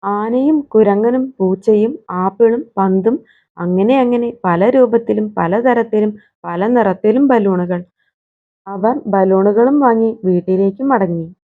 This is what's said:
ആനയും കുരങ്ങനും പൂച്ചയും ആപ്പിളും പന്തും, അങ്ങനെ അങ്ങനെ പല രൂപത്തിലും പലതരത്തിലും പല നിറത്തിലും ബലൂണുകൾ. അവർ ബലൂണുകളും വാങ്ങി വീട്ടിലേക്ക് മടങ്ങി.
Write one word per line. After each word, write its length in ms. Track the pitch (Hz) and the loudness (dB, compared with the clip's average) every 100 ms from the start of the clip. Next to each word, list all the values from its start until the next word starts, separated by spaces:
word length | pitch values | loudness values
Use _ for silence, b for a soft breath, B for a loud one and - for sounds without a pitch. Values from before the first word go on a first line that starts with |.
| 202 208 | -4 -4
ആനയും 420 | 214 247 277 311 285 | -2 -2 0 -2 0
കുരങ്ങനും 520 | 220 208 202 226 254 262 - | 2 2 2 0 -2 -4 -4
പൂച്ചയും 560 | 190 190 190 214 220 294 - 180 | -2 -2 0 2 0 -4 -10 -4
ആപ്പിളും 400 | 185 196 226 233 320 - | -4 0 0 0 -6 -2
പന്തും, 400 | 190 190 196 262 b b b - | 0 2 0 -2 b b b -10
അങ്ങനെ 340 | 175 185 202 269 | -4 0 2 2
അങ്ങനെ 260 | 247 240 240 233 185 | 0 -2 -4 -6 -2
പല 240 | 170 208 269 | 0 2 2
രൂപത്തിലും 520 | 247 226 - 214 214 208 | 2 0 -2 -4 -4 -4
പലതരത്തിലും 760 | 170 196 254 233 226 214 214 214 B _ 170 | -2 0 0 0 0 0 -2 -4 B _ -10
പല 220 | 175 208 247 | -6 -2 0
നിറത്തിലും 500 | 202 185 214 233 277 | 0 0 0 2 2
ബലൂണുകൾ. 480 | 240 202 180 180 180 175 _ _ _ _ _ _ _ - 196 | 2 2 -2 -2 -6 -8 _ _ _ _ _ _ _ -14 -2
അവർ 200 | 208 277 - 196 | 0 0 -2 0
ബലൂണുകളും 600 | 190 190 196 208 240 294 269 | 2 2 2 2 2 2 2
വാങ്ങി 260 | 226 226 220 190 | 2 0 -2 -2
വീട്ടിലേക്ക് 560 | 180 175 190 196 196 269 | -2 0 0 0 -2 -2
മടങ്ങി. 340 | 247 190 170 165 185 | 0 0 -4 -8 -14